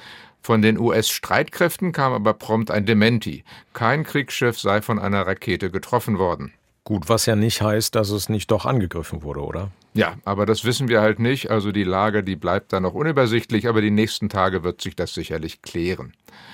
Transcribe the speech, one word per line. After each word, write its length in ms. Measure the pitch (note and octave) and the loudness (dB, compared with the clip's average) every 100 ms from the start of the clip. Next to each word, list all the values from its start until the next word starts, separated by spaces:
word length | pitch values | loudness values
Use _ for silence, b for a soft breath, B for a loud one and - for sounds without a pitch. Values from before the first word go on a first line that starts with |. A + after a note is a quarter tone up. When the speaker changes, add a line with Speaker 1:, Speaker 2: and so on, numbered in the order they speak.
| B B B B | B B B B
Speaker 1:
Von 220 | - A2+ | 0 4
den 160 | G#2+ A2 | 4 4
U-S-Streitkräften 1120 | A#2 G2+ G#2 - - G2+ D3+ - F3 - F#3 | 2 2 0 -2 0 0 0 0 -2 0 -4
kam 220 | D#3+ C3+ | 0 0
aber 220 | A#2+ G#2 | 0 0
prompt 360 | G#2 - A2 A2+ | 0 0 -2 0
ein 160 | G#2+ G2+ | 0 2
Dementi. 560 | A2 A2 A#2+ - D2 B B - | 4 4 4 -2 -10 B B -16
Kein 320 | - A2+ C#3+ | -2 0 0
Kriegsschiff 560 | D3+ D3 C#3 - B2 A2 | 0 -2 -2 -2 -2 0
sei 220 | G2+ G#2 | 0 0
von 180 | - A2 | 0 -2
einer 260 | G2+ G2+ F2+ | 0 0 0
Rakete 420 | G2 - F2+ F#2+ | -2 -4 -4 -4
getroffen 520 | F#2 - B2 A2+ G2 | -6 -2 -2 0 0
worden. 320 | F#2 D#2 C2+ - _ _ | 0 -2 -8 -16 _ _
Speaker 2:
Gut, 240 | - G#2 F2 | -4 -2 0
was 180 | A2+ - | 0 2
ja 80 | |
nicht 260 | G#2+ G#2+ - | 2 2 0
heißt, 320 | G#2+ G#2+ A2 A2+ | 0 0 0 -2
dass 140 | G2+ | -2
es 180 | G#2 - | -2 -2
nicht 240 | G#2+ - | -4 0
doch 140 | G#2+ - | 0 0
angegriffen 580 | C3 F#2 E2+ E2 D#2+ | 0 0 -4 -8 -10
wurde, 160 | C#2+ C#2+ | -8 -8
oder? 320 | C#2+ D#2+ G2 - _ | -6 -8 -8 -12 _
Speaker 1:
Ja, 200 | G#2+ F2 - | 0 0 -2
aber 220 | - G2 G#2 | -4 0 2
das 180 | A2 | 2
wissen 220 | A2+ A#2+ C3 | 0 0 2
wir 140 | A2+ | 4
halt 180 | G#2+ G#2 | 4 4
nicht. 320 | A#2 C3 - | 0 0 0
Also 220 | A2 G2+ | 0 0
die 100 | G2+ | 0
Lage, 400 | F#2 F#2 G#2+ G#2 | 0 2 2 0
die 140 | F#2+ F2+ | -2 -2
bleibt 360 | F2+ F#2 - | 0 0 0
da 60 | G2 | -2
noch 160 | F#2 | -2
unübersichtlich, 720 | E2+ D#3 C#3+ B2 A2+ - A2 A#2 | -2 0 2 2 2 0 0 2
aber 140 | A2 | 2
die 100 | G#2+ | 4
nächsten 380 | G#2 A2+ - G2+ | 4 2 -2 -4
Tage 340 | G2+ F#2 F#2 | 0 2 2
wird 180 | F2 F2 | -2 -4
sich 140 | F#2+ | -8
das 180 | - - | -6 -6
sicherlich 480 | - E2 D#2+ D#2+ - | -6 -8 -6 -8 -10
klären. 520 | - F2 F2 F#2 B1+ - B B B | -10 -4 -4 -4 -8 -18 B B B